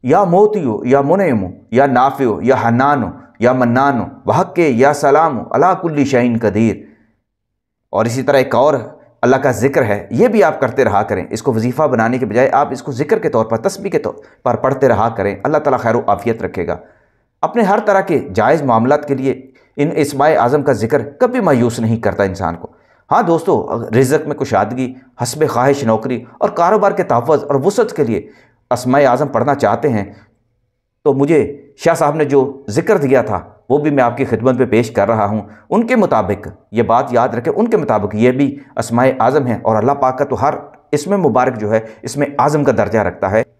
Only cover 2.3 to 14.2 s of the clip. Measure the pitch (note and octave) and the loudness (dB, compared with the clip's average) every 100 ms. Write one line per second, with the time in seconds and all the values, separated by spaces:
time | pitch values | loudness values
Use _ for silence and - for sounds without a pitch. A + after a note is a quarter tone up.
2.3 | F#2+ A2+ B2+ A#2 A#2 C#3 C#3+ G2 - - | 0 0 2 2 2 2 0 -2 -8 -20
3.3 | _ A#2 B2+ B2 B2 C#3 C3+ - - G2 | _ 0 2 2 2 2 0 -6 -6 -2
4.3 | B2+ F#3 E3+ D#3+ A#2 C#3 D3 D3 D3 D#3+ | 0 0 0 2 4 2 2 2 4 2
5.3 | A#2 - B2+ F3 F3+ E3+ D3 C3 B2+ B2 | -2 -4 0 2 0 -2 -2 0 2 0
6.3 | A2+ A2 G2 A2+ - - _ _ _ _ | 0 0 2 0 -2 -12 _ _ _ _
7.3 | _ _ _ _ _ _ G2 A2+ B2 - | _ _ _ _ _ _ -2 -2 -2 2
8.3 | C#3 A#2 A#2+ C3+ C3+ A2 - _ _ B2 | 2 2 2 2 0 -4 -18 _ _ 0
9.3 | C3 C3+ G#2 C3 D3 A2+ G2+ - A#2 A3+ | 2 0 0 0 2 0 -2 -4 0 2
10.3 | C3+ E3 - B2+ B2 A2+ G2 G#2 F#2+ - | 4 2 2 -2 0 2 0 0 -4 -4
11.3 | A2+ - A2 A#2+ B2+ D3+ B2 A2 B2+ A#2 | -4 -2 -2 -2 0 0 2 0 0 -2
12.3 | A2 C3 C3+ C#3+ B2+ - A#2+ - - D#3+ | 0 2 2 0 -4 -8 -6 -2 0 0
13.3 | A2+ A2+ A2+ G3 F#3+ G3+ - - - | 0 0 -2 -4 -6 -4 -4 -4 -10